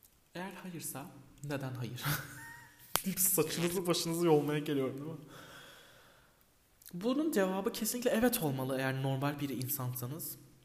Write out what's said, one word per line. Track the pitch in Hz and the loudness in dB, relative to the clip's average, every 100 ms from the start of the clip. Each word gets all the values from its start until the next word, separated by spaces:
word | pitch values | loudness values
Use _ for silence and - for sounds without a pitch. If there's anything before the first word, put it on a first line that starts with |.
| - _ _ 170 | -20 _ _ -10
Eğer | 190 | -10
hayırsa, | 190 180 165 - 135 151 - - - | -10 -10 -8 -8 -8 -10 -14 -20 -12
neden | 143 139 131 | -4 -4 -2
hayır? | 123 123 123 147 147 - - - - - - - - 190 | -4 -6 -4 -2 -2 -4 -12 -14 -16 -20 -20 -6 -2 -2
<laughs> | 175 | 2
Saçınızı | - - 156 - 170 180 175 | 2 4 2 2 2 2 2
başınızı | 165 165 165 175 | 2 2 2 6
yolmaya | 151 143 151 | 8 6 0
geliyorum, | 151 139 131 131 | 0 0 0 -2
değil | 151 | -8
mi? | 156 - - - - - - - - - - - _ _ _ _ _ - | -8 -12 -16 -16 -18 -18 -20 -20 -20 -20 -20 -20 _ _ _ _ _ -14
Bunun | 175 220 262 320 | -4 0 2 2
cevabı | 226 185 190 196 | 4 2 2 -2
kesinlikle | - 220 247 240 | -2 -2 0 2
evet | 214 240 233 | 4 4 4
olmalı | 156 131 131 131 | 2 0 0 0
eğer | 135 135 | 0 0
normal | 135 135 143 147 | 0 2 0 0
bir | 143 | -2
insansanız. | 127 120 - 127 123 123 156 - - - - | -2 -2 -2 -4 -4 -6 -6 -8 -10 -16 -20